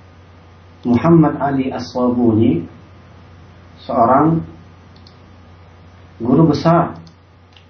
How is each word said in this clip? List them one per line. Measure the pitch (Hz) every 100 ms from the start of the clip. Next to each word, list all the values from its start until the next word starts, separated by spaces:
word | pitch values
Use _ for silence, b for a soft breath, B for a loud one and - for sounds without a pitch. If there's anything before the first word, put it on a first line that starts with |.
| - - - - - - - - 123
Muhammad | 123 165 165 143 -
Ali | 139 135 127
As-Swabuni, | 123 - 127 123 120 113 107 110 165 - - - - - - - - - - - -
seorang | - 120 117 135 156 165 - - - - - - - - - - - - - - - - - -
guru | 120 151 156
besar | 143 165 170 - - - - _ _ _ -